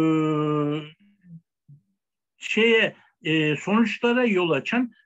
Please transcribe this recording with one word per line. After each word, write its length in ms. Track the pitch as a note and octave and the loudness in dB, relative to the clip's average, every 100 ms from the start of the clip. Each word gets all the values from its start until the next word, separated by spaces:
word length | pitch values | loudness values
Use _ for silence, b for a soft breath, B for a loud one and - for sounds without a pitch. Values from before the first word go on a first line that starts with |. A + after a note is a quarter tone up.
| D#3+ D#3+ D#3 D3+ D3+ D3+ D3 D3+ D3+ D#3+ _ _ F3+ E3 _ _ _ C#3+ _ _ _ _ _ _ | 2 2 0 0 0 0 -2 -4 -8 -18 _ _ -20 -20 _ _ _ -20 _ _ _ _ _ _
şeye, 580 | - G#3+ A3+ A3+ G3+ - b b | -6 0 2 4 0 -4 b b
e, 320 | E3 D#3+ D3+ D3 | -2 0 0 -2
sonuçlara 680 | - G#3+ G#3+ - A#3+ A#3+ B3 | 0 0 0 0 0 2 2
yol 240 | F#3 F3 | 0 0
açan 420 | C#3+ - A#3+ B3 b | -2 -2 -4 -4 b